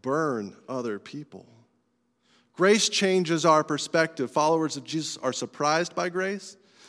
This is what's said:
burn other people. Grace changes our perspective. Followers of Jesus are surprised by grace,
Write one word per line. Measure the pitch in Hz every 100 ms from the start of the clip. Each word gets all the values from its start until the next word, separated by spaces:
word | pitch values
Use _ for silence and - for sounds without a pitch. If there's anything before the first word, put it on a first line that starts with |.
burn | 131 151 156 117 98 - -
other | 131 117 101
people. | - 143 147 92 - 113 _ _ _ _ _ _ _ _ _
Grace | - 190 220 -
changes | - 190 185 160 165 160
our | 156
perspective. | 151 143 - 165 160 160 120
Followers | 156 156 165 156 139
of |
Jesus | 120 156 147 -
are | 127
surprised | 120 120 - 147 160 175
by | 180 180
grace, | 180 190 202 - - _ _